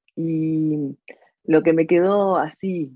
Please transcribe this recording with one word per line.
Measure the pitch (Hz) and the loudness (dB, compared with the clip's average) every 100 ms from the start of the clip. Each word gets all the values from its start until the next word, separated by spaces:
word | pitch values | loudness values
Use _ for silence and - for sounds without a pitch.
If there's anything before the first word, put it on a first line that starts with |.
| _ | _
y | - 165 160 160 160 156 151 143 - - - _ _ | -8 -4 -2 -2 -2 -2 -2 -4 -10 -18 -20 _ _
lo | - 156 | 0 2
que | 165 | 4
me | 165 160 | 2 2
quedó | 175 185 202 196 180 | 2 2 2 0 0
así | 151 - 190 180 143 | -2 -6 -8 -6 -8